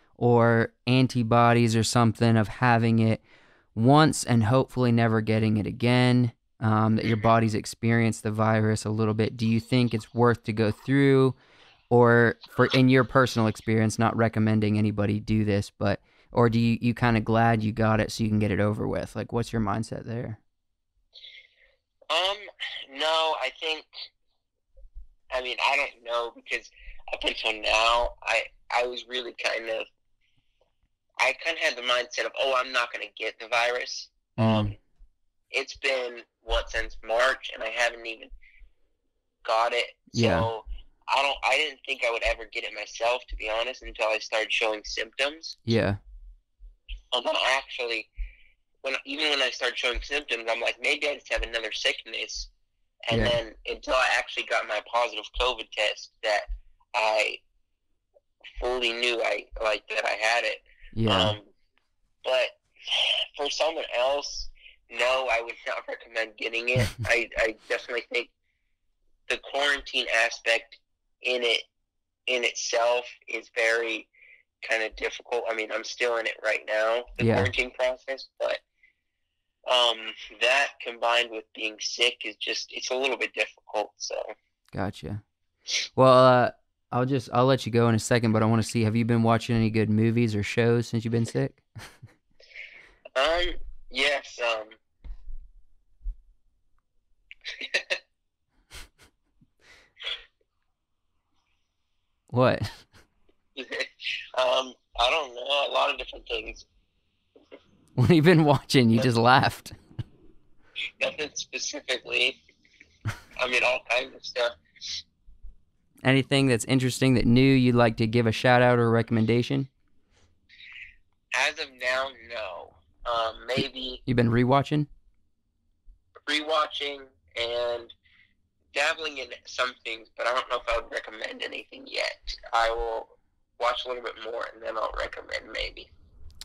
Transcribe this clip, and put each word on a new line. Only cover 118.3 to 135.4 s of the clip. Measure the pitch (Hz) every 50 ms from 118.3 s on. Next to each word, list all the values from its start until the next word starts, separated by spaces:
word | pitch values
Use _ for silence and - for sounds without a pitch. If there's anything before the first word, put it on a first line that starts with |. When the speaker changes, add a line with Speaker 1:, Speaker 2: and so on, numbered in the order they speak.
Speaker 1:
shout | 107 - - 127 123 123
out | 123 123 123 120
or | 117 117
recommendation? | 113 117 113 - 117 113 113 110 117 120 120 - 139 139 135 - _ _ _ _ _ _ _ _ _ _ _ _ _ _ _ _ - - - - - - - - - - _ _ _ _ _ _ - 123
Speaker 2:
As | 135 151 151 160
of | 156 139 131 123
now, | 127 127 127 131 135 139 131 117 113 117
no. | 120 110 107 95 87 80 67 - - _ _ _ _ _ - 123
Um, | 117 117 113 110 113 113 113 120 127
maybe | - - - - 262 262 254 254 - -
Speaker 1:
You've | - 123
been | 120 117 117
rewatching? | 113 120 123 120 135 139 135 - 156 147 147 - - - _ _ _ _ _ _ _ _ _ _ _ _ _ _ _ _ _ - - _ _ _ _ - _
Speaker 2:
Rewatching | - - 151 151 156 160 156 151 151 - - 147 143 143 139 135 131 _ _ _ _ _ 117
and | 117 117 120 120 120 120 120 120 117 117 - _ _ _ _ _ _ _ _ _ _ _ _ _ _ _ -
dabbling | 139 143 156 160 160 160 151 143 135
in | 127 123 120 - _
some | - - - 127 127 127 - -
things, | 123 113 110 113 - _
but | - 117
I | 117
don't | 123 131 127 -
know | 127
if | 120 - 120 117
I | 117
would | 113 -
recommend | - - - - 107 110 117 - - -
anything | - - - - - - - - -
yet. | - - - - - - - _ - - - - - -
I | 117 117 113
will | 113 117 117 117 113 113 - - _ _ _ _ _ _ _ _ _ -
watch | 117 120 123 - -
a | 127
little | 123 123
bit | 117 110 - 113 113
more | 110 117 117 - -
and | 113 113
then | 113 113 110
I'll | 110 113 - - -
recommend | 98 - - - - - - -